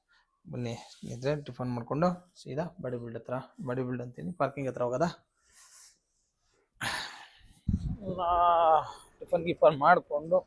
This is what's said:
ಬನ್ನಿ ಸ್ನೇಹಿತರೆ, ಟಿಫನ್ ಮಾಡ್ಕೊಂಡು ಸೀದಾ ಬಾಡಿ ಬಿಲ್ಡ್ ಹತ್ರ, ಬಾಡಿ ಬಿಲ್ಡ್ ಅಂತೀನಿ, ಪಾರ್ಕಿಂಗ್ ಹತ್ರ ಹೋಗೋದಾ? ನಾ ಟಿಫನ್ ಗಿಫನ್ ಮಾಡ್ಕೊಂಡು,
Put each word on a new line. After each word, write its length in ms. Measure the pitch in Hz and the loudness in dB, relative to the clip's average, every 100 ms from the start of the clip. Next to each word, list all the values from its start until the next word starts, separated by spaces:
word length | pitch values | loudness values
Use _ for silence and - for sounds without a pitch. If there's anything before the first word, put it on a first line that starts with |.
| _ _ _ _ 175 | _ _ _ _ -12
ಬನ್ನಿ 220 | 127 120 117 | -8 -8 -8
ಸ್ನೇಹಿತರೆ, 560 | - - - 120 131 151 | -14 -16 -14 -6 -4 -4
ಟಿಫನ್ 300 | 143 123 123 120 | -8 -8 -6 -6
ಮಾಡ್ಕೊಂಡು 320 | 117 139 175 175 - - | -6 0 0 -2 -12 -20
ಸೀದಾ 220 | - 135 170 - | -10 -8 -8 -10
ಬಾಡಿ 160 | 127 120 | -8 -8
ಬಿಲ್ಡ್ 200 | 117 117 | -10 -12
ಹತ್ರ, 160 | - 123 - - 143 | -8 -8 -8 -12 -6
ಬಾಡಿ 160 | 127 | -4
ಬಿಲ್ಡ್ 180 | 127 123 | -4 -6
ಅಂತೀನಿ, 300 | 123 - 170 | -8 -10 -10
ಪಾರ್ಕಿಂಗ್ 380 | - 135 143 135 | -4 -4 -2 -6
ಹತ್ರ 120 | 117 | -4
ಹೋಗೋದಾ? 260 | 123 127 170 - _ _ _ - - - - _ _ _ _ _ _ _ _ _ - - - - - _ - _ - - - - 190 180 | -4 0 -2 -4 _ _ _ -20 -20 -20 -20 _ _ _ _ _ _ _ _ _ -6 -6 -10 -16 -20 _ -20 _ -4 -2 -4 -6 -8 -4
ನಾ 100 | 175 175 175 170 160 156 - - - _ | 0 4 6 6 6 6 2 -12 -20 _
ಟಿಫನ್ 240 | 151 175 | -2 -2
ಗಿಫನ್ 340 | 170 - 160 147 | 0 6 6 8
ಮಾಡ್ಕೊಂಡು, 600 | 151 175 - 147 160 180 | 6 6 2 -6 0 0